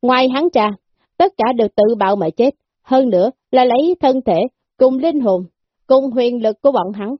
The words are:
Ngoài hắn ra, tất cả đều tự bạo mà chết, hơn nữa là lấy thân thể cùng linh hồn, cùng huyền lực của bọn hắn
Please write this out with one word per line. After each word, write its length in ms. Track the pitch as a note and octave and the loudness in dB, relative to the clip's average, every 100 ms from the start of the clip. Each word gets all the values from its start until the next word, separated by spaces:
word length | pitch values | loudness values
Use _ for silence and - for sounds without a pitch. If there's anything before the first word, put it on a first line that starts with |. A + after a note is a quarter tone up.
Ngoài 280 | A#3+ B3+ C4 | 0 2 0
hắn 180 | B3+ E4+ | 0 0
ra, 160 | B3+ G#3 G3+ _ _ _ _ | 0 0 -4 _ _ _ _
tất 160 | F#4+ _ | -2 _
cả 160 | A#3 A#3+ | -4 0
đều 120 | G#3+ - | -2 2
tự 200 | G#3+ A3+ | 0 2
bạo 200 | G3 G3+ | -2 0
mà 140 | D#3+ | -4
chết, 200 | - B3 - _ _ | 0 -2 -2 _ _
hơn 280 | _ C4 C4 | _ 0 2
nữa 220 | F#3 G3+ - _ | 2 0 -4 _
là 140 | B3+ B3+ | 0 2
lấy 300 | A#3+ D#4+ F4+ | 2 0 0
thân 220 | C4+ C4 | 0 0
thể 200 | B3+ E3+ A#3+ _ _ _ | -2 -2 -2 _ _ _
cùng 200 | B3+ C4 | 0 2
linh 220 | D#4+ D4+ | -2 -2
hồn, 260 | A#3 F#3 F3+ _ _ _ _ | -2 -2 -4 _ _ _ _
cùng 240 | C4 C4+ | 0 0
huyền 320 | A#3+ A#3+ A#3+ | -2 -2 -2
lực 180 | A3 G#3+ | -4 -2
của 100 | C#4 | -2
bọn 200 | B3+ F3+ | -2 -4
hắn 220 | G#3 G#3 C#4+ | -8 -10 -12